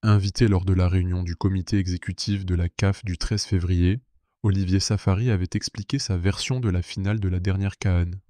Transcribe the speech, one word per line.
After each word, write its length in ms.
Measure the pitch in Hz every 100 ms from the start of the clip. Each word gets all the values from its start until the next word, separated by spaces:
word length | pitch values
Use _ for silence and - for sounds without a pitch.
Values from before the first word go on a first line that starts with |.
Invité 460 | 107 104 98 - 117
lors 180 | 95 90
de 80 |
la 160 | 92 90
réunion 340 | 92 90 90
du 120 | 87 85
comité 420 | 98 95 90 101
exécutif 680 | 92 90 - 92 - 101 95
de 100 | 87
la 120 | 85
caf 380 | - 98 98 101
du 120 | 87
treize 280 | - 104 -
février, 560 | 95 87 90 87 110 _ _ _ _
Olivier 380 | 104 98 92 95
Safari 500 | - 104 - 92 123
avait 160 | 101 90
expliqué 440 | 104 - - 98 139
sa 200 | - 92
version 420 | 90 98 - 127
de 80 | 120
la 140 | 90
finale 400 | - - 98 107
de 80 | 98
la 100 | 90
dernière 400 | 95 95 98 -
can. 320 | 101 87 87 95 _